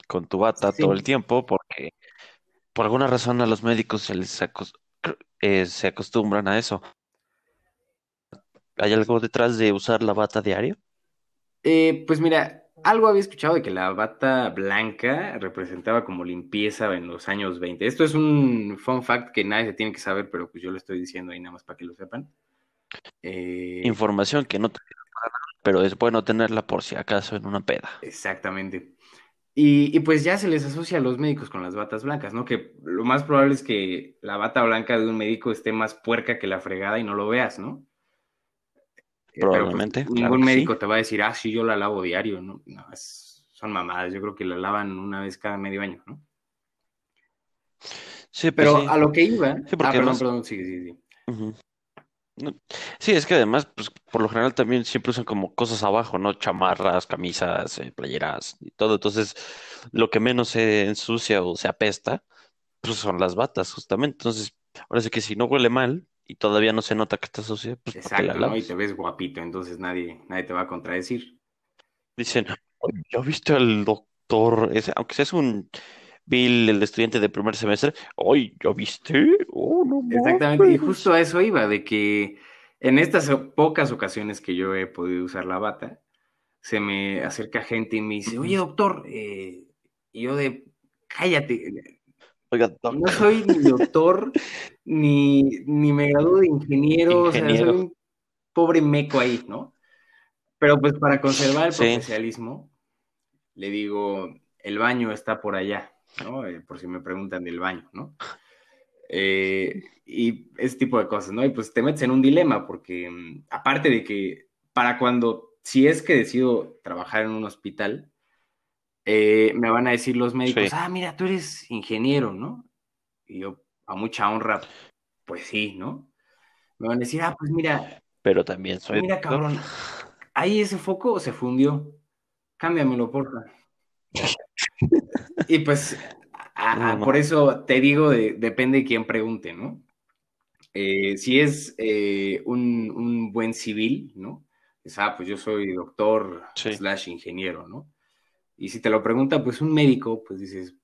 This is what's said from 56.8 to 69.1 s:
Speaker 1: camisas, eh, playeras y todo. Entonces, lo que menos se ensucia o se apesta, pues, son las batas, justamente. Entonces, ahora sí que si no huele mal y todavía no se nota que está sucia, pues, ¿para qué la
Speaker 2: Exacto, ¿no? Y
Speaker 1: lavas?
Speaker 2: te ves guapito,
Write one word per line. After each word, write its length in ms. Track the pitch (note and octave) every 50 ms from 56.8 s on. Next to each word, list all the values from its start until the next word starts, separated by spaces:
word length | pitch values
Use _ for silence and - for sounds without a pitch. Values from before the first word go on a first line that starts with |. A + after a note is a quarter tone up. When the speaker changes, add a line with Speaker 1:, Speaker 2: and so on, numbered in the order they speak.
| F#2+ F#2 F2 F2+ -
Speaker 1:
camisas, 720 | - - - F2+ F2 E2+ - F#2 F2 F2+ F#2 F2 E2 - -
eh, 140 | - -
playeras 640 | - - - C#2 B1+ - - - - - - - - _
y 100 | - -
todo. 220 | - - G#2 A2 G#2+
Entonces, 420 | G2 - G#2 G2+ A2 G#2+ G2 - - - - - - - - - - - -
lo 180 | - A2+ A2+ -
que 100 | - G#2+
menos 280 | A2 B2 B2 B2 A#2 -
se 360 | - A2+ A2+ A2 G#2+ G#2 G2
ensucia 560 | G2+ G#2 - - - A2+ A#2 - - G#2+ G2
o 140 | F2+ F2+ E2+
se 120 | - - F#2
apesta, 560 | - - A2 G#2 F#2+ - - A2 B2+ G3 _ _ _ _ _ _ _ _ _ _ _ _
pues, 140 | - A#2 A2+
son 220 | - - G2+ F2+ F2
las 140 | F#2 F2+ F2+
batas, 360 | G2+ B2+ C3+ - - F#2 -
justamente. 420 | - - - - F#2+ G#2+ C#3+ D3 -
Entonces, 400 | - - A#2+ A2 A2 G#2 - - _ _ _ - - - -
ahora 120 | - A#2+
sí 80 | A2 A2
que 100 | - A2+
si 140 | G#2 - G#2
no 100 | G#2 B2
huele 240 | A#2+ C3+ C#3 A#2+ A#2
mal 360 | A#2+ C3 C3 A#2+ D3 F#3 E3+ _ _ _ _
y 100 | - A#2
todavía 360 | - - G#2 G#2 G#2 A2 A2 A2
no 80 | A2
se 120 | G#2+ - G#2+
nota 220 | G#2+ A2 - G#2 -
que 80 | -
está 160 | - - -
sucia, 340 | A2 A2 G#2+ G#2 - A#2 B2 - -
pues, 120 | B2 -
¿para 180 | - - - -
qué 80 | G#2 G#2
la 100 | F#2 -
Speaker 2:
Exacto, 60 | A2
¿no? 140 | A2+ C3 A2+
Y 60 | A2+
Speaker 1:
lavas? 40 | -
Speaker 2:
te 80 | - F2+
ves 200 | F#2 G#2 G2+ F#2
guapito, 460 | F2 F2+ F2